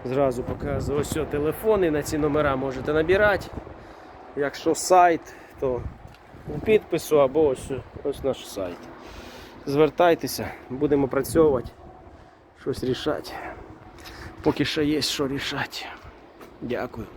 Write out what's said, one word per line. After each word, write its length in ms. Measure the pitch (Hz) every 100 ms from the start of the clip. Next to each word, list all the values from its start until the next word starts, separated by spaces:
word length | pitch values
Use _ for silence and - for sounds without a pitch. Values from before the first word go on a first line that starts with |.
зразу 380 | 123 131 135 120
показую. 560 | 123 - 143 135 135 147
Ось 180 | 139 156
о, 80 |
телефони, 640 | 143 147 151 151 220 208 170
на 120 | 151
ці 160 | 139 156
номера 380 | 147 147 147 135
можете 360 | 135 131 139
набирати. 540 | 156 160 190 208 185 - - - - - - - - - 139
Якщо 380 | 139 - 165
сайт, 460 | 151 - 185 175 160 - - - -
то 220 | 135 123 - - - - - - - 147
у 40 |
підпису 600 | - 214 - 165 - 151
або 260 | 135 147 151
ось, 240 | 127 - 131 - -
ось 200 | 143 135
наш 240 | 135 120 -
сайт. 300 | 101 92 85 - - - - - - - - -
Звертайтеся, 840 | 143 151 - 175 165 131 - 104 - -
будемо 380 | 127 147 143 135
працювати, 640 | 135 131 165 156 127 - - - - - - - - _ _
щось 240 | - 127
рішати. 460 | 127 127 151 87 - - - - - - - - - - - -
Поки 220 | 156 -
ще 200 | 135 160
є 180 | 147 151
що 260 | - - 139
рішати. 580 | 135 - 139 - - - - - - - - - -
Дякую. 440 | 113 117 120 117 101